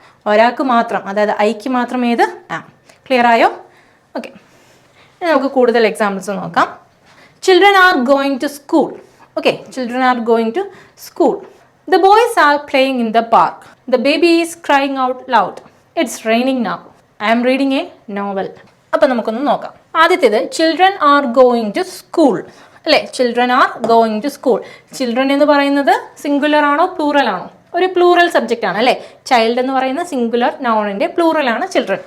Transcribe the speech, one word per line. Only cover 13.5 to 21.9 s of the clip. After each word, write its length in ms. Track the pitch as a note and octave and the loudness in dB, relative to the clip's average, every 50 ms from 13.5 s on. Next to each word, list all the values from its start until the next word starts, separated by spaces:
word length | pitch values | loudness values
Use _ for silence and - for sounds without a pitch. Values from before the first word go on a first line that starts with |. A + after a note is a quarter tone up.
| - - - - - _ _ - C4 | -2 -8 -18 -20 -20 _ _ -2 -2
The 80 | B3 A3 | 0 2
baby 240 | C#4 D#4 D4 E4+ E4+ E4 E4 E4+ | 0 2 2 2 2 4 2 0
is 60 | E4 - - - | -2 -8 -10 -2
crying 300 | - D4 C#4 C#4 C#4 C4+ C4+ B3+ | 0 0 2 2 0 -2 -2 -2
out 140 | B3+ C4 - - - B3 | -4 -4 -6 -6 0 2
loud. 220 | G#3+ F#3 D3+ B2 - - - _ _ _ _ _ E4+ | 2 2 0 -4 -12 -18 -20 _ _ _ _ _ -4
It's 160 | E4 A#3 - - - A3 | -4 -4 -6 -6 -4 -2
raining 300 | A3+ A#3 B3+ C4+ C4+ B3+ A3 F3+ | 0 0 0 0 -2 -2 -2 -4
now. 100 | F3 F3 - - - _ _ _ _ _ G#3 | -6 -8 -12 -18 -20 _ _ _ _ _ -2
I 40 | G#3+ A#3 | 0 0
am 80 | A#3+ A#3+ B3+ | 0 2 0
reading 240 | C4 C4+ C#4 C4+ C4+ C#4+ | 0 0 0 0 0 -2
a 20 | F4 - - - _ - G3 G3+ | -4 -6 -12 -20 _ -10 -8 -6
novel. 300 | G3+ G3+ G3 G3 F#3 - - - - _ _ _ _ _ - | -6 -6 -6 -6 -6 -8 -10 -16 -20 _ _ _ _ _ 0
അപ്പം 140 | D#4 D#4+ C4+ B3+ | 0 2 2 0
നമുക്കൊന്ന് 300 | A#3 G#3 A3+ A3 A#3+ C#4+ C4+ | -2 -2 -4 -4 -4 -2 -2
നോക്കാം. 220 | G3+ - - - - - _ _ - E4 D#4+ | -2 -2 -4 -10 -16 -20 _ _ 0 0 2
ആദ്യത്തേത് 360 | E4+ F#4 - C#4+ A3 G#3 A#3 C4 - - - | 2 2 2 2 2 2 0 -2 -4 -2 -2
children 340 | D#4+ D#4+ D#4+ D#4 F#4 F#4+ G4 G4 D4+ C#4+ | 0 0 2 2 2 2 2 2 2 2
are 140 | C#4+ C#4+ C#4 A#3+ A#3 C4+ | 2 2 0 0 2 4
going 280 | B3 B3 A#3+ A#3 A3 G#3 G3+ | 4 4 4 0 -2 -4 -4
to 80 | E4 F#4 F#4 | -4 -6 -6